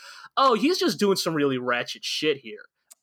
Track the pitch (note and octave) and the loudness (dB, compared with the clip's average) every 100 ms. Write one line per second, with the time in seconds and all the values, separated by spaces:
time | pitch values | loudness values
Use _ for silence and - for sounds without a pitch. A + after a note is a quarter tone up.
0 | - - - - C4+ A3+ C4 F#4 F4+ D#3+ | -20 -20 -8 2 4 4 2 2 0 2
1 | G3+ F#3 F3+ D#3+ C#3+ C3 B2 A#2+ B2+ A2+ | 0 2 0 0 0 0 -2 -2 -2 -8
2 | - - D3+ C#3 A2+ G#2+ - _ _ - | -8 -2 -2 -2 -4 -16 -18 _ _ -20